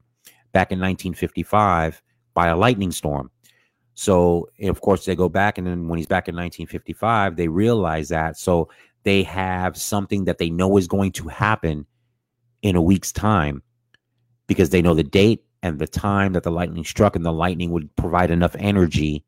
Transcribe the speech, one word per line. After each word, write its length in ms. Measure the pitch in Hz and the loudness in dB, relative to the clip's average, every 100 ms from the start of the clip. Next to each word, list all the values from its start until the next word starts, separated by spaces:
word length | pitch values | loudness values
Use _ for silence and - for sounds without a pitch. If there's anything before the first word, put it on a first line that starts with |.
| _ _ - _ _ | _ _ -20 _ _
back 180 | 95 92 | 0 0
in 80 | 95 | -2
nineteen 340 | 92 90 95 | -4 -4 -6
fifty-five 880 | 80 87 - 82 104 104 87 80 - _ _ _ | -6 -6 -6 0 2 4 2 0 -4 _ _ _
by 140 | 87 85 | 0 0
a 80 | 85 | 2
lightning 360 | 117 107 92 | 2 2 -2
storm." 380 | 80 78 71 64 _ _ _ _ _ _ - | -4 -4 -4 -8 _ _ _ _ _ _ -6
So, 540 | - 92 87 85 - _ | 2 4 6 2 -2 _
of 180 | 101 85 | -6 -2
course, 240 | - 92 - | 0 0 0
they 100 | 87 | -2
go 140 | 90 | 0
back, 280 | 92 104 98 | 0 -2 -2
and 100 | 90 | -6
then 200 | 87 82 | -6 -4
when 100 | 85 | -6
he's 100 | 76 | -2
back 200 | 92 - | -2 -2
in 80 | 85 | -8
nineteen 320 | 87 - 80 | -10 -10 -12
fifty-five, 680 | 80 - 82 110 113 98 82 | -12 -12 -6 -2 0 0 -2
they 140 | 85 | -2
realize 600 | 82 110 113 85 80 76 | 0 2 0 -2 -4 -4
that. 280 | 82 80 76 | -4 -4 -4
So 320 | - 87 78 - _ _ | 0 0 0 -8 _ _
they 200 | 101 98 | 0 0
have 540 | 92 87 95 90 92 - | 0 -4 -4 -2 -4 -6
something 480 | - 101 98 101 90 | -6 -4 -2 -4 -2
that 140 | 85 | -2
they 100 | 85 | -2
know 280 | 85 95 101 | 0 2 2
is 100 | 87 | 2
going 240 | 98 98 | -2 -2
to 140 | - 80 | -4 -12
happen 580 | - 101 110 82 76 71 _ _ _ _ _ _ _ | -2 -2 0 -2 -4 -10 _ _ _ _ _ _ _
in 120 | 104 90 | 0 2
a 60 | |
week's 300 | 82 95 - | 4 2 0
time, 500 | - 107 101 73 71 - _ _ _ _ _ _ _ - | -4 0 0 0 -6 -14 _ _ _ _ _ _ _ -4
because 220 | - 82 | 2 4
they 100 | 90 | 4
know 140 | 87 80 | 4 4
the 80 | |
date 400 | 71 98 104 110 _ _ | 2 4 4 2 _ _
and 160 | 90 73 | -8 -6
the 80 | 78 | -6
time 460 | - 104 101 98 | -4 -2 0 0
that 100 | 90 | 0
the 80 | 87 | -2
lightning 340 | 85 87 85 78 | -4 -4 -6 -8
struck, 300 | - 104 90 | 2 2 2
and 100 | 82 | -2
the 60 | |
lightning 400 | 80 90 87 87 | -2 -2 -2 -2
would 220 | 85 76 - | -4 -4 -6
provide 340 | 87 87 87 | -2 0 2
enough 240 | 85 87 80 | 2 2 2
energy 640 | 101 101 85 - 76 73 | 2 2 2 2 -2 -4